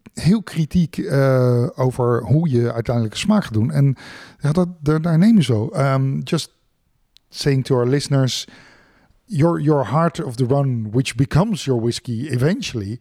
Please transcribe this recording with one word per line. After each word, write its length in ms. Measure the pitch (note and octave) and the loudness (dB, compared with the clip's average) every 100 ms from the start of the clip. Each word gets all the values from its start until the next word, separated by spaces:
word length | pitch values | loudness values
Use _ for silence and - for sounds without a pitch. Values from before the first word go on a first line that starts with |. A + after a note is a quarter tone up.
| - | -20
heel 300 | - D#3 G#3+ | -4 2 2
kritiek, 540 | F3+ - D#3 F3+ E3 - | 0 -4 -2 0 0 -2
eh, 720 | G3 C#3 C3+ C3 B2 A#2+ A#2+ - | -2 0 2 4 4 2 0 0
over 480 | C3 B2+ A#2+ A#2 | -2 0 0 0
hoe 260 | - D3 E3+ | 2 0 2
je 240 | B2 A#2 | 0 0
uiteindelijk 420 | A#2 A2+ A#2+ A2 - | -2 -2 -2 -2 -4
smaak 280 | - G#3+ | 0 0
gaat 100 | - | 0
doen. 180 | A2 A#2 | -2 0
En 240 | D3 C#3 C3 - - - - | 2 2 0 -8 -20 -20 -6
ja, 120 | C#3+ | -2
dat, 160 | D3 F3+ F3 | 0 -2 -2
daar, 220 | D3 D#3 | -2 0
daar 160 | E3 D#3+ | 2 4
nemen 260 | G#3 A3+ | 6 6
ze 100 | B2+ | 4
zo. 140 | A2 A2 | 2 0
Ehm, 520 | - C3+ C3+ C3+ C#3+ | 0 0 2 0 -4
just 280 | C#3 E3 - _ _ _ _ _ _ _ _ | -4 -4 -6 _ _ _ _ _ _ _ _
saying 340 | - D3 C3+ | -6 0 0
to 120 | B2+ B2+ | 2 0
our 120 | A#2+ | 2
listeners, 600 | C#3+ - C#3 C3 - - - - _ _ _ _ _ - | 0 0 0 0 -2 -10 -18 -20 _ _ _ _ _ -8
your, 340 | F3 E3 E3 | 0 0 2
your 260 | D3 D3 A2 | 0 0 0
heart 380 | C#3+ E3 - | 0 0 -2
of 120 | D3 A#2 | -8 -2
the 100 | B2 | 0
run, 460 | C#3 C#3 A#2+ G#2+ | 2 0 -2 -2
which 240 | A2 C3+ - | -2 -2 -2
becomes 500 | - C#3+ G#3+ F3+ - | 0 2 0 -2 -2
your 160 | B2 | -2
whiskey 460 | A2+ A#2 - A2+ D3 | 0 -4 -6 -6 -4
eventually, 680 | B2 C3+ A#3+ G3+ A#2+ G2 A#2 | -2 0 -2 -4 -8 -8 -10